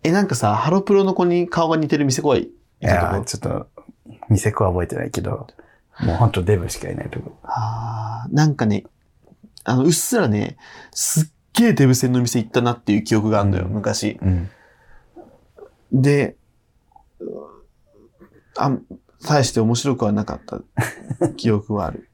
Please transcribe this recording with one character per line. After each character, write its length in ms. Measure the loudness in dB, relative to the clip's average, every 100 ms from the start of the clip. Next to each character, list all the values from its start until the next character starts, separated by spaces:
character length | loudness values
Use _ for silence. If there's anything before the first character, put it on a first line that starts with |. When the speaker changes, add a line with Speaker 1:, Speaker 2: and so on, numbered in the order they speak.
Speaker 1:
え、 80 | 2
な 100 | 0
ん 40 | 0
か 80 | 0
さ、 180 | 0
ハ 160 | 0 2
ロ 100 | 0
プ 140 | 4
ロ 100 | 2
の 80 | 4
子 120 | 2
に 240 | 2 2 0
顔 200 | 0 2
が 80 | 2
似 120 | 2
て 100 | 2
る 60 |
店 180 | 2 2
子 60 | 2
は 100 | 2
い 100 | 0 -12 _ _
た 200 | 0 2
と 60 | 2
こ？ 60 |
Speaker 2:
い 40 | -2
や 40 |
ー、 40 |
ち 120 | -4 -6
ょ 20 |
っ 20 |
と、 260 | -4 -6 -8 -20 -20 -20 -20 -20 0
店 220 | 2 2
子 120 | 0
は 60 | 0
覚 140 | 0
え 20 | -2
て 100 | -4
な 80 |
い 60 | -6
け 100 | -6
ど、 280 | -6 -8 -10 -20 -20 _ _ -4
も 140 | -2
う 20 | 2
ほ 100 | 2
ん 60 |
と 100 | 2
デ 140 | 0 0
ブ 120 | 0
し 80 | -8
か 80 | -8
い 80 | -8
な 80 |
い 60 | -8
と 100 | -10
こ。 160 | -12 -16
Speaker 1:
あ 840 | -8 -6 -4 -6 -8 -8 -8 -8 -4
ー、 20 |
な 120 | 2 2
ん 80 |
か 100 | 2
ね、 200 | 0 -2 -6 _ _ _ _ _ -20 _
あ 120 | -2 2
の、 80 |
う 40 | 2
っ 20 |
す 260 | 2 0 0
ら 120 | 2
ね、 280 | 0 -2 -8 -20 -20 -16
す 300 | -8 -2 -2
っ 60 | -2 _ _
げ 160 | 2 4
え 20 |
デ 160 | 6 4
ブ 80 | 4
戦 160 | 2
の 80 | 2
店 180 | 2 0
行 80 | 0
っ 40 |
た 120 | 0
な 120 | 0
っ 60 | -2
て 120 | 0
い 60 | 0
う 20 |
記 140 | 2 0
憶 140 | 2
が 100 | 2
あ 20 |
ん 80 | 2
の 80 | 0
よ、 60 |
Speaker 2:
う 40 | -2
ん。 40 |
Speaker 1:
昔。 480 | -4 -4 -2 -4 -2
Speaker 2:
う 20 |
ん。 240 | 0 0 -4 -14 _ _ _ -20 _ -20 -20 _ _ -20 -20 _ _
Speaker 1:
で、 440 | 2 4 2 0 -6 _ _ _ _ _ _ _ _ -14 -14 -16 -20 _ _ _ _ _ _ -20 _ _ -4
あ、 220 | -2 -2 -8 -20 _ _ -2
大 180 | 0
し 60 | 2
て 80 | 2
面 160 | 0
白 220 | 0 -2 0
く 80 |
は 80 | 0
な 120 | 0
か 120 | -2 -8
っ 40 | -12
た 840 | -14 -10 -6 -6 -8 -12 -4 -4
記 200 | -2 0
憶 240 | 0 0
は 120 | -4 -4
あ 40 |
る。 180 | -8 -18